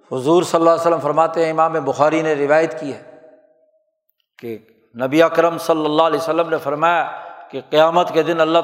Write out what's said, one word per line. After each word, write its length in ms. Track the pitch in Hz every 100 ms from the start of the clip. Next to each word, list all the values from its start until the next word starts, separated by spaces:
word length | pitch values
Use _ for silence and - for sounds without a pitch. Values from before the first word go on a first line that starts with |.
| _
حضور 320 | 127 131 175
صلی 160 | 165 170
اللہ 100 | 165
علیہ 120 | 165
وسلم 180 | 170 165
فرماتے 460 | 147 151 160 170 160
ہیں، 60 |
امام 220 | 156 160
بخاری 480 | 160 139 127 151 160
نے 140 | 160 147
روایت 440 | 143 151 160 -
کی 140 | 143
ہے 240 | 117 - - - _ _ _ _ _ _ _ _ _ _ _
کہ 200 | 120 107 _ _ _ 117
نبی 200 | 131 156
اکرم 340 | 165 165 170 165
صلی 280 | - 160 151
اللہ 160 | 151
علیہ 180 | 165 147
وسلم 300 | 156 160 165
نے 80 | 156
فرمایا 640 | 143 147 165 170 135 - - - -
کہ 120 | 135 -
قیامت 440 | 147 160 170 175
کے 100 | 160
دن 180 | 151 170
اللہ 180 | 160 165